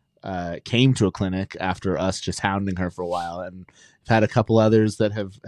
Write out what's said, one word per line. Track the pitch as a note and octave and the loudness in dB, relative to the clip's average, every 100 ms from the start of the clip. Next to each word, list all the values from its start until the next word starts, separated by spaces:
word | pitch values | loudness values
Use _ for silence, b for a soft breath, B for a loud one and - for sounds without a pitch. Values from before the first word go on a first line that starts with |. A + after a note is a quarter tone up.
| _ _ | _ _
uh, | - F#2 F2 E2+ | -10 -8 -6 -10
came | - A2+ C3 | -2 4 4
to | B2+ G2 | 4 2
a | |
clinic | - F#2+ F#2 F#2 - | 2 -2 -2 -4 -4
after | F#2 F2+ G2 D#2+ | -4 -4 -2 -2
us | F#2+ - | -2 -4
just | - F2 | -6 -4
hounding | G2+ G2 G2 F#2 | -2 -2 -4 -4
her | F2+ | -4
for | F2+ | -6
a | F2+ | -6
while, | F2 E2+ F2 | -6 -6 -8
and | F#2 F#2 F2+ | -12 -14 -20
we've | _ - _ - | _ -20 _ 0
had | A2+ | 2
a | G#2+ | 4
couple | - G#2+ A2+ | 2 2 4
others | A2 A2 G#2+ - | 6 6 4 2
that | G#2+ | -2
have, | G#2 G2 G2+ | -2 -8 -12